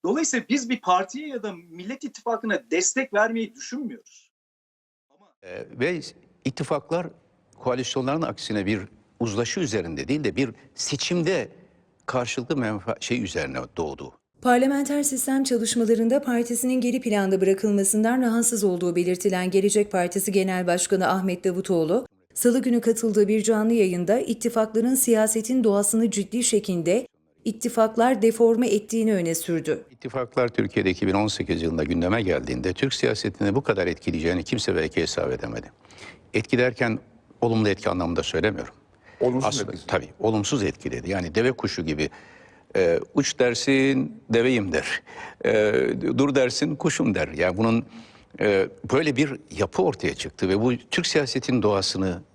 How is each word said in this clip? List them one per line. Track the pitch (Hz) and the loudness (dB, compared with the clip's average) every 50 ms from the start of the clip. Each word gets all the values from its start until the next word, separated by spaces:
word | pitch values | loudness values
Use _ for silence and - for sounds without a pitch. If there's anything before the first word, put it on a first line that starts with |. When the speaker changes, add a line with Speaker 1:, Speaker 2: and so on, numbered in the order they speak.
| _ | _
Speaker 1:
Dolayısıyla | 170 226 302 330 - - 240 - _ | 0 0 0 0 0 -2 -2 -2 _
biz | 240 285 247 233 | -2 -2 0 -2
bir | 254 - | -4 -4
partiye | - 185 185 180 196 - - 269 311 302 | 2 2 2 2 2 -2 -8 -12 -10 -8
ya | 277 233 202 | -8 -8 -8
da | 214 190 | -8 -10
Millet | 170 170 175 160 175 180 196 262 277 - | -10 -16 -18 -16 -14 -10 -10 -10 -10 -10
İttifakı'na | 262 - - _ 240 226 220 - 220 202 - - _ | -12 -14 -8 _ -4 -4 -2 -2 -2 -4 -4 -4 _
destek | 156 170 180 - - 262 262 262 - | -2 0 0 0 0 -2 -4 0 2
vermeyi | 208 214 226 226 226 226 214 226 | 2 2 2 0 -2 -4 -6 -8
düşünmüyoruz. | 262 - - - 269 294 214 127 117 _ _ - - _ _ _ _ _ _ _ _ _ _ _ _ _ _ _ _ _ _ | -16 -14 -10 -10 -8 -8 -8 -10 -12 _ _ -20 -20 _ _ _ _ _ _ _ _ _ _ _ _ _ _ _ _ _ _
Ama | _ _ _ _ _ _ - | _ _ _ _ _ _ -18
Speaker 2:
Ee, | 92 87 95 - - - 113 | -14 -14 -14 -14 -14 -6 -4
ve | 123 165 180 165 - - - - _ _ _ _ _ | -4 -2 -2 -4 -8 -12 -18 -20 _ _ _ _ _
ittifaklar | 139 131 - 151 - 160 143 - - 165 175 175 160 - _ _ _ _ _ _ _ _ - | -6 -6 -4 -4 -2 -2 -4 -2 -2 -4 -4 -4 -4 -12 _ _ _ _ _ _ _ _ -8
koalisyonların | - 127 123 127 127 - - 135 127 127 143 160 | -4 -2 -2 -2 -2 -4 -4 -2 -2 -2 -2 -2
aksine | 165 127 107 - - - 110 104 95 | -2 -4 -6 -8 -8 -4 -2 -2 0
bir | 95 110 101 90 - - - _ _ _ _ | 0 -2 -2 -4 -10 -18 -20 _ _ _ _
uzlaşı | 120 113 98 104 120 113 - 196 | -4 -2 0 -2 -2 -2 -2 -2
üzerinde | 180 123 104 104 85 85 80 69 67 - | -2 -2 -2 -2 -4 -4 -6 -8 -4 -2
değil | 135 151 147 | -2 -2 -2
de | 113 78 | -2 0
bir | 110 139 117 113 - - - _ | 0 -2 -2 -4 -12 -20 -20 _
seçimde | - - - - 131 - - 180 180 160 160 190 156 110 92 - - - _ _ _ _ _ _ _ _ | -8 -6 -6 -4 -4 -4 -2 -2 0 0 0 0 -2 -2 -6 -10 -20 -20 _ _ _ _ _ _ _ _
karşılıklı | - - 127 123 113 - - 120 - - | -4 -2 -2 -2 -2 -4 -6 -4 -4 -4
menfa-, | 139 120 107 107 101 - - 110 - | -2 -2 -2 -4 -4 -4 -6 -6 -6
şey | - - 117 123 113 | -4 -4 -2 -2 -2
üzerine | 87 - 87 76 67 65 64 62 - _ - | -4 -4 -4 -6 -4 -6 -8 -10 -10 _ -6
doğdu. | 82 76 69 67 71 62 - _ _ _ _ _ | -6 -6 -6 -10 -12 -16 -16 _ _ _ _ _
Speaker 3:
Parlamenter | - 247 247 247 254 269 277 277 285 285 285 294 294 | 2 2 4 4 4 2 0 0 -2 -2 -2 -2 -2
sistem | 285 269 247 - - 269 269 277 | -2 -2 -4 -2 0 0 0 0
çalışmalarında | 262 254 233 226 226 - 240 233 214 233 214 226 226 254 285 | 0 0 0 0 0 0 0 2 2 2 2 4 2 2 0
partisinin | 277 - 240 233 240 233 240 226 - 254 254 254 | 0 0 0 0 0 -2 -2 -2 -2 0 0 0
geri | 233 240 240 262 | 0 0 -2 -2
planda | 254 240 208 202 196 190 190 190 | 0 0 0 2 2 2 2 2
bırakılmasından | 190 190 196 190 - 214 202 202 196 196 220 214 214 226 247 262 | 4 2 2 2 2 0 2 2 2 2 2 2 2 2 2 2
rahatsız | 254 233 220 233 233 226 240 214 202 | 2 2 2 2 0 0 0 2 2
olduğu | 196 180 175 180 175 170 | 2 2 2 0 0 0
belirtilen | 175 170 175 185 180 - 202 185 180 180 185 | 0 0 0 0 0 0 0 0 2 -2 2
Gelecek | 180 196 190 202 202 214 208 208 | 2 2 2 4 2 2 0 2
Partisi | - 185 175 180 - 202 190 226 | 0 0 0 0 -2 -2 -2 0
Genel | 190 196 190 190 185 180 185 175 | 2 2 2 2 0 0 0 0
Başkanı | 170 180 - - 202 185 185 - | 2 0 2 0 0 2 2 2
Ahmet | 175 190 185 190 180 180 - | 2 2 0 -2 -2 0 -2
Davutoğlu, | 190 175 185 185 - 190 170 160 156 175 240 247 - _ _ _ _ _ | -2 -2 -2 -2 0 2 2 2 2 2 0 0 -2 _ _ _ _ _
Salı | - - 240 233 262 | -4 -2 0 0 2
günü | 214 254 233 240 | 2 2 0 2
katıldığı | 226 233 226 226 - 226 202 208 208 196 | 2 2 0 2 0 0 2 2 4 4
bir | 214 220 202 | 2 0 2
canlı | 208 226 214 214 220 233 | 2 0 2 2 2 2
yayında | 233 202 185 180 180 180 160 208 247 | 2 2 2 2 -2 0 2 2 0
ittifakların | 403 - 233 - - 240 226 233 220 220 220 220 233 247 262 | 0 -2 -4 -2 -2 -2 0 0 -2 0 0 0 2 2 2
siyasetin | 254 - 240 233 214 220 214 - 226 214 - 254 262 233 | 2 4 4 4 4 4 2 2 -2 -2 0 0 2 4
doğasını | 220 196 202 208 - - 226 233 226 | 4 4 4 2 2 2 2 2 2
ciddi | - 196 196 - - 240 240 | 0 -2 -4 -4 -4 -2 0
şekilde | - - 208 214 - 185 175 160 170 180 233 262 - _ _ _ _ _ _ _ | 2 2 2 0 0 -2 0 2 2 2 2 0 -4 _ _ _ _ _ _ _
ittifaklar | 233 214 - - 233 - 233 220 220 220 226 226 254 262 208 | -6 -6 -4 -6 -4 2 2 2 2 4 2 4 4 4 4
deforme | 202 226 220 - 240 226 226 220 254 - | 4 2 4 6 6 6 6 4 2 2
ettiğini | - 208 208 - 220 226 220 220 214 | 2 0 0 -2 -2 0 2 2 2
öne | 190 170 165 165 | 2 0 0 -2
sürdü. | 160 - - 170 165 - 151 147 117 - - | -4 -2 -2 -2 -2 0 -2 -4 -4 -4 -16
Speaker 2:
İttifaklar | - _ - 131 - 135 127 117 - 131 123 120 | -20 _ -12 -8 -4 -4 -6 -2 0 0 0 0
Türkiye'de | 113 - 113 104 - 110 95 95 | 2 -2 -2 0 0 0 2 2
iki | 90 - - 98 | 0 0 0 0
bin | 92 | 2
on | 98 104 107 | 2 2 0
sekiz | 104 - - - 92 80 | 0 -4 -2 -2 -2 0
yılında | 82 82 80 82 78 | 0 -2 0 0 0
gündeme | 71 85 85 82 90 104 117 | 0 0 0 2 0 0 0
geldiğinde | 107 92 85 67 62 - - - - 92 87 | 0 0 0 -2 -2 -4 -6 -2 -2 -4 -2
Türk | - - 135 - | 0 -2 -2 -2
siyasetini | - - 123 113 - - 110 95 - 104 101 101 | 0 0 0 0 0 -4 -6 -4 -2 -2 0 0
bu | 131 | 0
kadar | 139 - 110 95 90 87 | 0 0 0 0 0 -2
etkileyeceğini | 85 - - - 80 80 78 82 90 90 92 | -2 -4 -4 -4 -4 -2 0 0 0 0 -2
kimse | - - 117 - - 92 | -2 -4 -4 -2 -2 0
belki | 85 80 78 - - | 0 -2 -2 -2 -2
hesap | 82 80 - - 80 65 | -2 -2 -2 -2 -2 -2
edemedi. | 64 - - - - - - - _ _ _ - - - - - - - _ - - | -4 -4 -6 -8 -8 -10 -12 -14 _ _ _ -20 -20 -20 -20 -20 -20 -20 _ -6 -4
Etki | 107 110 - - 120 | -4 -2 0 2 2
derken | 123 127 120 - 131 117 110 - - - _ - _ _ - _ | 2 2 2 0 0 0 0 -2 -6 -12 _ -20 _ _ -6 _
olumlu | - 117 113 110 107 104 | 0 2 2 4 2 2
etki | 95 - - 104 | 2 0 -2 -2
anlamında | 92 90 87 82 85 82 82 | -2 0 -2 -2 0 -2 -2
söylemiyorum. | - - 82 82 107 101 - 62 - - - _ _ _ _ _ - - - | -2 -2 0 0 0 -2 -2 -8 -12 -14 -20 _ _ _ _ _ -20 -6 -2
Speaker 4:
Olumsuz | - 127 123 131 131 - | 0 0 0 0 0 0
Speaker 2:
Aslında, | - - 101 - | -2 -2 -6 -6
Speaker 4:
etkisi. | - - - - | -8 -12 -8 -4
Speaker 2:
tabii, | - 90 - - - - | -4 -4 -4 -4 -10 -2
olumsuz | - 110 110 107 101 - - 135 101 | -2 0 0 0 0 0 -2 0 0
etkiledi. | 92 - - - - - 62 - 87 | -2 -4 -4 -8 -8 -8 -6 -6 -4
Yani | 98 95 87 85 76 | -4 -4 -4 -2 0
deve | 107 117 127 | 2 2 2
kuşu | 131 - - 101 - - 82 | 0 0 -4 -6 -4 -4 -4
gibi, | 78 76 71 78 - - - - - - - - - - - _ _ - | -4 -2 -4 -4 -6 -6 -12 -20 -20 -20 -20 -20 -20 -20 -20 _ _ 0
e, | 98 92 85 85 - - - - | 2 4 4 2 2 -2 -2 -2
uç | - 139 - - - | -2 0 0 0 0
dersin, | 127 123 120 - - - 135 135 131 139 135 131 131 - - - - - | 0 0 2 0 0 2 2 4 4 2 2 0 -2 -4 -6 -14 -6 0
deveyim | 113 117 117 131 131 117 101 92 | 2 2 4 4 2 2 0 0
der. | 85 73 - - - - - - - - - - - _ - | -2 -4 -2 -2 -6 -8 -8 -12 -18 -16 -16 -16 -16 _ 0
E, | - 110 107 107 107 - 64 65 120 - - - - 123 120 | 2 4 4 4 4 4 2 2 0 -2 -2 -2 -2 2 2
dur | 135 147 135 | 2 4 4
dersin, | 135 131 123 117 - 147 156 156 | 2 2 2 2 0 -2 -2 -2
kuşum | 143 - 170 - - - 117 98 | 0 0 -2 0 0 0 0 0
der. | 90 - - | 0 -2 -4
Yani | - 73 85 92 92 92 | -2 0 0 0 2 2
bunun, | 110 113 113 117 113 - - - - - - - - _ - - | 2 4 4 2 0 -4 -14 -20 -20 -20 -20 -20 -20 _ -6 0
e, | - 104 101 95 95 - - - - 101 - | 2 2 4 4 2 0 -4 -14 -4 0 2
böyle | 135 165 151 135 | 2 2 2 2
bir | 117 151 143 135 - - - - 85 | 2 0 0 -2 -10 -12 -16 -4 -2
yapı | 104 90 - - | -2 -2 0 0
ortaya | 95 - - - - 80 69 | 0 0 0 0 -4 -4 -4
çıktı | - - 73 - - - 92 | -4 -10 -12 -6 -4 0 2
ve | 95 101 | 2 4
bu | 113 127 123 120 - - | 4 2 0 0 -4 -4
Türk | - - 175 - | -4 -2 -2 2
siyasetin | - 156 143 127 - 131 123 - 127 123 | 2 2 0 2 -2 -4 -2 0 0 2
doğasını | 101 104 104 98 95 - - 95 95 95 87 85 - _ _ | 4 4 2 2 0 -2 -2 -2 -2 -2 -2 -4 -8 _ _